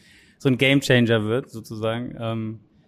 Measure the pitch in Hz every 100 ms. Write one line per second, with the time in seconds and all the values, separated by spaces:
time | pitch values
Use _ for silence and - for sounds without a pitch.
0 | _ _ _ _ 135 120 135 139 - 123
1 | 117 113 107 123 139 113 107 110 110 117
2 | 123 - 113 113 110 110 _ _